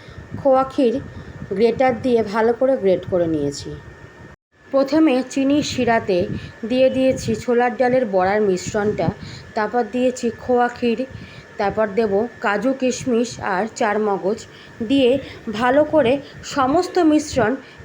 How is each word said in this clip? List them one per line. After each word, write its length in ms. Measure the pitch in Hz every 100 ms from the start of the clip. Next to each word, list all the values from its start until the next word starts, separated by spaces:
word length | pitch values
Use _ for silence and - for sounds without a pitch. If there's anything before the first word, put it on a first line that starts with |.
| - - - -
খোয়া 280 | 277 262
ক্ষীর 300 | 262 - 240 269 - - - - -
গ্রেটার 440 | 190 233 233 262 233
দিয়ে 180 | 254 226
ভালো 300 | 202 220 226
করে 200 | 240 262 247
গ্রেট 260 | 196 175 -
করে 200 | 180 170
নিয়েছি। 420 | 156 143 139 151 147 - - - - - - _ _ -
প্রথমে 480 | 269 277 311 311 254 254
চিনির 360 | 277 269 294
শিরাতে 540 | 269 - 233 226 226 180 208 - - - 220
দিয়ে 220 | 254 262
দিয়েছি 400 | 262 262 254 - 214
ছোলার 360 | - 240 247 220
ডালের 280 | 247 254 220
বড়ার 340 | 190 190 214
মিশ্রণটা, 680 | 208 180 - 214 208 196 165 208 - - -
তারপর 280 | 220 208 240 214
দিয়েছি 340 | 247 254 254 233 220
খোয়া 280 | - 247 240
ক্ষীর, 300 | - 240 226 262 - - - - -
তারপর 300 | 202 208 214
দেব 180 | 196 220 196 240 -
কাজু, 320 | 226 208 262
কিশমিশ 560 | 262 254 240 262 233 247 -
আর 180 | 214 185 220
চারমগজ 640 | - 220 208 214 190 180 226 - - - -
দিয়ে 300 | 220 277 240 277 - - 233
ভালো 300 | 208 247 285
করে 280 | 302 311 233 285 - - -
সমস্ত 480 | 285 262 330 349 359
মিশ্রণ 480 | 320 302 302 262 214 269 - -